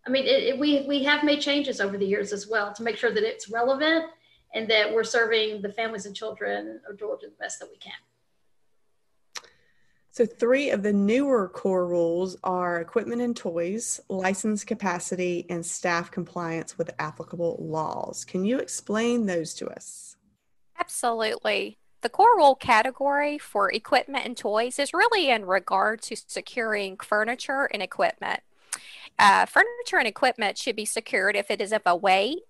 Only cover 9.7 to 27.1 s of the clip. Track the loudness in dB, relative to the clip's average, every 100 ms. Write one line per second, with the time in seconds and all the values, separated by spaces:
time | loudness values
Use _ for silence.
9.7 | _ _ _ _ 0 0 2 2 2 2
10.7 | 0 2 2 4 2 2 2 0 -4 0
11.7 | 0 2 2 2 0 -2 -4 -4 -2 0
12.7 | -2 -2 -2 -2 -2 -2 -2 -4 -4 -4
13.7 | -4 -6 -8 _ -2 0 0 -2 -2 -4
14.7 | -4 -2 -4 -4 -2 -2 -2 -4 -6 -6
15.7 | -4 -2 -2 -2 -8 -8 -6 -6 -6 -8
16.7 | -8 -8 -6 -8 -8 -14 -4 -4 -4 -6
17.7 | -4 -4 -6 -8 -10 -6 -2 0 -2 -4
18.7 | -10 -4 -2 0 0 0 -2 -4 -8 -10
19.7 | -12 -16 -18 -20 -20 _ _ _ _ _
20.7 | -8 -6 -2 -2 0 -2 0 0 0 -4
21.7 | -12 _ _ -4 6 6 8 6 6 4
22.7 | 4 4 -2 0 2 0 -4 -4 0 0
23.7 | 0 2 2 2 -6 -6 -6 -2 0 0
24.7 | -2 -2 2 4 4 4 2 2 0 2
25.7 | 2 2 0 -8 -12 -8 -10 -8 -4 -2
26.7 | -2 -4 -8 0